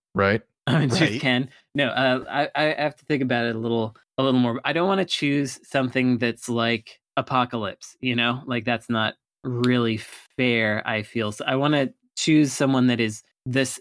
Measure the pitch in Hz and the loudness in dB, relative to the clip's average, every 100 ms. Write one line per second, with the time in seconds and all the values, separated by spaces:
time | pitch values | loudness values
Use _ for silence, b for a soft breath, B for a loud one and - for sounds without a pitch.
0 | _ 98 98 107 - _ - 156 143 175 | _ 0 2 0 -4 _ 0 2 2 2
1 | - 113 131 123 135 b b 143 131 117 | 2 0 0 0 -2 b b -2 0 2
2 | 131 127 - 139 151 147 156 - 147 - | 0 0 -2 -4 -2 0 0 0 -4 -6
3 | - 147 127 123 117 113 117 117 110 b | -2 -2 0 0 0 -2 -2 0 -2 b
4 | _ - 135 127 120 120 135 151 185 196 | _ -2 2 4 2 0 -2 0 0 0
5 | 180 - 147 143 139 - - 139 127 131 | -2 -2 0 0 -2 -6 -4 -2 0 0
6 | 127 120 120 117 - 117 117 113 - - | 2 2 0 -4 -4 0 0 -2 -6 -20
7 | _ - 127 131 123 120 101 - - - | _ -6 0 0 0 -2 -6 -8 -18 -8
8 | 127 120 120 123 - 120 113 117 - 117 | -4 0 0 -2 -4 -4 -2 -2 -2 -2
9 | 107 - _ _ 131 120 123 123 117 113 | -2 -4 _ _ -8 -2 2 2 2 -2
10 | - - - - 127 117 110 107 - 110 | -8 -18 -12 -2 0 2 2 -2 -2 -4
11 | 104 117 107 104 - 135 143 147 135 - | -4 -4 -4 -4 -2 0 2 2 0 -6
12 | _ - - 151 143 - 139 135 123 120 | _ -4 2 4 4 2 2 4 4 2
13 | 113 104 - _ - 127 131 - | -2 -4 -14 _ -4 -2 -2 -4